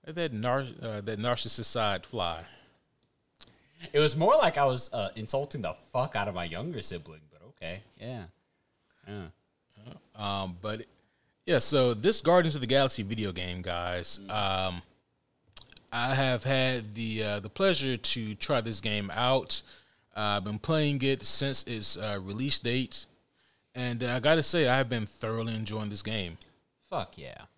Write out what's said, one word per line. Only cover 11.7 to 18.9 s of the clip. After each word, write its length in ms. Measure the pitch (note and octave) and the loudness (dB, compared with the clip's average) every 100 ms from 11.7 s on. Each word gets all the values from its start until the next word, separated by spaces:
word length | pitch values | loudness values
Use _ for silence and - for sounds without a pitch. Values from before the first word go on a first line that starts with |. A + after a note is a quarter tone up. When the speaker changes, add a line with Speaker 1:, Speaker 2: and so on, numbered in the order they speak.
| D3 B2 | 4 4
Speaker 1:
this 280 | A2+ C#3+ A3 | 4 2 2
Guardians 340 | D#3 F3+ E3 D3 | 6 6 4 0
of 60 | |
the 60 | B2 | 2
Galaxy 360 | C3+ C3+ - | 4 4 0
video 280 | G2 A2 G#2 | -4 -2 -4
game, 300 | F2 F2+ F2+ | -4 -6 -6
guys, 580 | F2+ F2 F2 F2+ E2+ - | -4 -4 -2 -4 -4 -6
Speaker 2:
Mm. 60 | G2 G#2+ G2 F#2+ F#2 | -4 -2 0 0 0
Speaker 1:
um, 140 | F2+ - _ _ _ _ _ _ - - - _ | -4 -12 _ _ _ _ _ _ -16 -16 -20 _
I 220 | A#2+ B2 | -2 0
have 300 | C3+ C3+ B2 | 2 2 2
had 500 | C3 C3+ C3 B2+ G#2+ | 2 2 2 0 -6
the, 300 | G#2 A2+ A2 | -6 -4 -2
uh, 160 | G#2+ G#2 | 0 -2
the 80 | G2+ | -6
pleasure 460 | - G3 D#3+ C3+ A#2+ | 2 2 4 0 0
to 400 | - B2+ A2 G#2+ | 0 -2 -4 -4
try 240 | - C3+ | 0 0
this 220 | A2+ G2+ | 0 -4
game 280 | G#2+ | 0